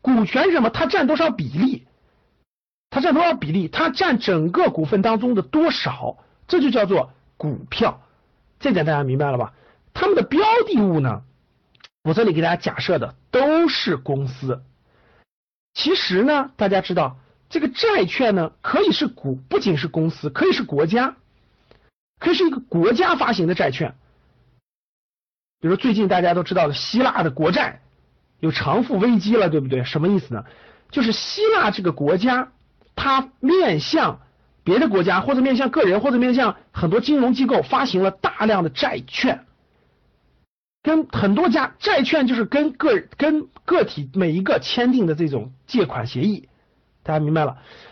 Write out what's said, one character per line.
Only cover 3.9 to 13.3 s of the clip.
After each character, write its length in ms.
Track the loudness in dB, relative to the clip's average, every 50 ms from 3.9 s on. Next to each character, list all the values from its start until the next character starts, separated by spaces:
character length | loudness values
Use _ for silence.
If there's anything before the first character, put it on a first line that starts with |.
占 280 | -2 -2 0 0 0 0
整 320 | 0 0 0 0 0 0
个 200 | 0 2 2 2
股 160 | 0 -2 -2
份 160 | 0 0 2 2
当 180 | 2 0 0
中 140 | 0 0 0
的 80 | 0 -2
多 280 | 0 0 2 2 2
少？ 540 | 0 -2 -4 -6 -6 -6 -10 -10 -10 _ _ _ _ _ _ -2
这 140 | 0 2 2
就 80 | 2
叫 160 | 2 2 2
做 260 | 2 2 0 0 -2 -8 _ _ _ _
股 300 | _ -6 -6 -6 -6 -10 -12
票。 320 | -4 -2 -2 -2 -2 -6 _ _ _ _ _ _ _ _ _ _ _ _
这 120 | -2 0 0
点 140 | 2 2
大 60 | 0 0
家 120 | 0 0
明 140 | -2 0 0
白 120 | 0 0
了 60 | -2
吧？ 160 | -2 -4 -6 -8 _ _ _ _ _ _ _ _
他 140 | -2 0
们 100 | 2 2
的 60 | 2 0
标 180 | 0 0 2 4 4 4 2 2
的 140 | 2 2 2
物 200 | 2 2 2 0
呢， 220 | 0 -2 -4 -6 -10 _ _ _ _ _ _ _ _ _ _ _ _ -20 _ _ _
我 120 | -2 0
这 100 | 2 2
里 80 | 2 2
给 80 | 0
大 80 | 0 0
家 80 | -2
假 220 | -2 -4 -6 -6 -6
设 200 | -2 -2 -2 -2
的 160 | -2 -6 -10 _ _ _